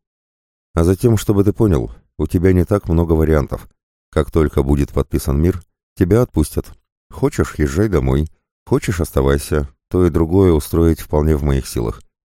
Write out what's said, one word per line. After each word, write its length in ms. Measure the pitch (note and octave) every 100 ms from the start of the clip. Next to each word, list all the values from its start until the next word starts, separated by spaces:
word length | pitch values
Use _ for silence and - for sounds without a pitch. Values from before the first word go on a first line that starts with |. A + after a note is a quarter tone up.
| _ _ _ _ _ _ _
«А 100 | E2 E2+
затем, 320 | F#2+ B2 A2
чтобы 260 | - G2+
ты 80 | G2+
понял, 400 | - A2 D2+ A1+ - _ -
у 80 | D#2
тебя 280 | F2+ F#2
не 100 | F2+
так 240 | E2+ G#2 -
много 240 | E2+ E2+
вариантов. 560 | D#2+ D#2 D#2 B1 - - _ _ _ _
Как 200 | D#2+ D2
только 320 | E2 D2 -
будет 300 | C#2 C#2+ C#2
подписан 480 | - C2+ D#2+ - C#2
мир, 200 | E2+ F2+ - _ _ -
тебя 260 | F#3 A#2
отпустят. 500 | B2 - D#2 - - - _ _ _
Хочешь, 460 | - C#3 - D2+ -
езжай 320 | D2 D2 G#2+
домой, 400 | E2+ C2 C2+ D#2 _ _ _ -
хочешь, 360 | C#3 - F2
оставайся, 680 | D#2+ C#2+ C2+ C#2+ - D#2 C#2+ _ _ F2+
то 100 | F2+
и 40 |
другое 420 | D2+ D#2+ F#2 F#2+
устроить 480 | D#2 - E2+ E2 D#2+
вполне 380 | - D2+ D#2 D2+
в 60 |
моих 220 | C#2+ C2+ -
силах. 360 | B1 A1+ - - _